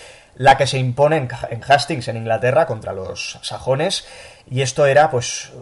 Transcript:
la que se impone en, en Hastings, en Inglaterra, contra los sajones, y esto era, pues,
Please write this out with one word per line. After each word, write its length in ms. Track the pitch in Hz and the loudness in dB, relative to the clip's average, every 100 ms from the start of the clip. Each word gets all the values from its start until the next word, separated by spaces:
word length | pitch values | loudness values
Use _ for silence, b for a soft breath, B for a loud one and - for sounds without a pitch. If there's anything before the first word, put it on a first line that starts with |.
| B B B | B B B
la 220 | - 135 135 | 0 4 4
que 100 | 135 | 4
se 120 | 135 | 0
impone 400 | 127 123 147 156 | -2 2 2 2
en, 100 | 123 123 - | -2 -8 -10
en 120 | 117 - | -6 2
Hastings, 420 | 143 - 151 120 | 2 2 -6 -6
en 80 | 113 | -6
Inglaterra, 500 | 110 110 120 151 160 | -2 0 2 2 0
contra 280 | 110 98 | -2 -8
los 440 | 95 95 - - - | -10 -10 -10 -12 -12
sajones, 680 | - 107 123 135 180 - B B B B B | -12 -8 -4 -2 -2 -4 B B B B B
y 120 | 127 | -4
esto 240 | 131 - 143 | -2 2 4
era, 240 | 135 156 | 6 4
pues, 420 | 123 117 - - 127 | 2 -4 -8 -12 -18